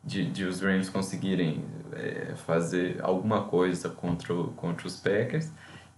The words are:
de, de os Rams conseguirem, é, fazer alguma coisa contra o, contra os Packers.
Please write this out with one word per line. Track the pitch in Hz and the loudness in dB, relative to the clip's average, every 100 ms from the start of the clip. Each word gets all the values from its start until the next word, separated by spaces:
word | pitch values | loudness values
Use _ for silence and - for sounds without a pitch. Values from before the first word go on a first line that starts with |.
de, | - 98 87 | -4 -2 0
de | 92 | 0
os | 92 90 | -2 0
Rams | 98 95 92 | 2 4 2
conseguirem, | 98 95 92 95 90 82 - - - - | 0 -2 -2 2 2 2 0 -4 -8 -10
é, | - - - - | -6 -6 -4 -6
fazer | - - 82 82 90 90 - | -6 0 2 2 2 2 0
alguma | - 92 107 104 | 2 2 4 2
coisa | 101 87 92 90 87 | 2 4 4 2 -4
contra | - 90 85 - | -4 -2 -2 0
o, | 87 80 | -2 -2
contra | - 85 85 90 | -4 -4 -4 -6
os | - | -4
Packers. | - 101 120 156 160 - - - - | 2 2 2 0 -2 -8 -16 -18 -16